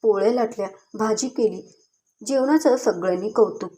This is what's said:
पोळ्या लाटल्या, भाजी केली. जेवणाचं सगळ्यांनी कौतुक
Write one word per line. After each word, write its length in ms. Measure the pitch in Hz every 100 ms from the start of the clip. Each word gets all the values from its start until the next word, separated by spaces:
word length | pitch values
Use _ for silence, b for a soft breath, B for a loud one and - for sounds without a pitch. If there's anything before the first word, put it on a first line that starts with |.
पोळ्या 320 | 226 196 196
लाटल्या, 340 | 247 220 - 196 B B
भाजी 340 | 208 220 214 262
केली. 460 | - 220 185 - _ _ _ _ _ 208
जेवणाचं 500 | 269 262 311 311 254
सगळ्यांनी 520 | 240 175 185 180 202
कौतुक 420 | 214 208 - 180